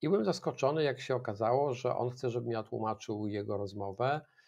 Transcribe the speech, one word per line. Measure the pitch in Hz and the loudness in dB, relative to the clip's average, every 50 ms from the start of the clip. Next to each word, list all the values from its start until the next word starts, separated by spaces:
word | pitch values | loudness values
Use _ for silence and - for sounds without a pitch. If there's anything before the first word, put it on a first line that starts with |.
i | 143 156 | 0 2
byłem | 196 214 214 | 2 4 4
zaskoczony, | 185 - - - 160 127 - 139 135 151 160 151 | 2 2 0 0 -2 0 2 2 2 4 4 2
jak | 139 123 - | 2 0 -2
się | - - 131 | -2 0 0
okazało, | 123 127 113 101 98 110 113 127 139 143 143 123 | 0 0 -2 -2 0 2 4 4 4 4 2 0
że | - - 123 - | 0 0 0 0
on | - 117 127 | 2 0 -2
chce, | 127 - 131 123 | -2 -2 -4 -2
żebym | 113 123 120 117 | -2 -2 -2 -2
ja | 113 113 107 | -2 -4 -4
tłumaczył | - 117 113 110 110 110 - - - 107 104 107 | -4 -4 -2 -2 -2 -2 -4 -4 -6 -4 -4 -2
jego | 104 104 101 104 107 104 | -2 -2 -2 -2 -2 -2
rozmowę, | 98 101 95 101 104 98 98 95 - 123 135 147 151 - _ _ _ _ | -2 -4 -4 -6 -6 -6 -6 -2 0 0 0 0 0 -4 _ _ _ _